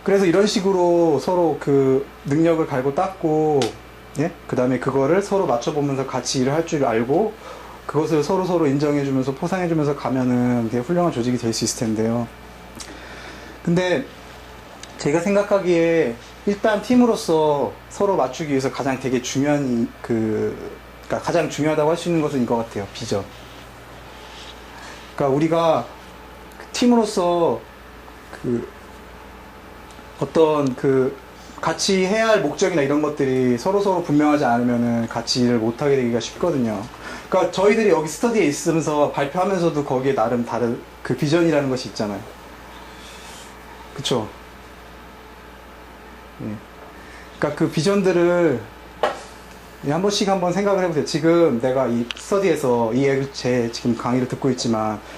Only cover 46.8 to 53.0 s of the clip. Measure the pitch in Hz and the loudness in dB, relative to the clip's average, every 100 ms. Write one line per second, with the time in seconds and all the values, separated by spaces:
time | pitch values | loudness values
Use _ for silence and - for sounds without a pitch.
46.8 | - - - - - - 151 147 160 160 | -20 -20 -20 -20 -20 -4 -4 0 0 2
47.8 | 156 202 185 175 175 175 170 120 107 - | 2 2 4 4 4 4 4 2 -4 -18
48.8 | - - - - - - - - - - | -20 -4 -4 -4 -14 -18 -20 -20 -20 -8
49.8 | 143 160 202 202 196 190 175 180 202 190 | -2 0 0 2 2 2 2 0 2 2
50.8 | 185 147 - 156 160 170 165 117 131 131 | 2 0 -2 0 4 6 4 4 0 0
51.8 | 123 120 120 - - 202 190 151 131 120 | 0 0 -2 -8 -2 0 2 2 2 2
52.8 | 113 120 | 2 2